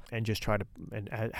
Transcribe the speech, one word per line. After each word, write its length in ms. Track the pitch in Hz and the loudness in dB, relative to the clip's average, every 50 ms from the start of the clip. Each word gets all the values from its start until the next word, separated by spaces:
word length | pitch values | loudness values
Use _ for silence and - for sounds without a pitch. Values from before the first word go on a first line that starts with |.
| - - - | -8 -6 -2
and 140 | 113 110 | 0 2
just 160 | 107 107 - - | 2 2 2 4
try 160 | - 107 104 | 4 4 4
to, 80 | 98 - - - - - - | 4 0 -6 -14 -10 -6 -6
and 160 | 110 104 101 | -4 -4 -4
a-, 220 | - 110 110 113 - - | -2 -2 -2 -2 0 2